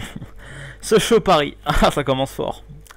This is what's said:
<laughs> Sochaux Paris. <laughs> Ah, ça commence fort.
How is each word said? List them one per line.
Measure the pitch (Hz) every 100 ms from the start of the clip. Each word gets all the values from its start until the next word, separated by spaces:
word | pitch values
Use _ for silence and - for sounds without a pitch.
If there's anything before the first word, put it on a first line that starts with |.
| - - -
<laughs> | - - - - -
Sochaux | - 214 - 226
Paris. | 160 156 143 -
<laughs> |
Ah, | - 147 190
ça | -
commence | 139 131 135
fort. | - - - - - -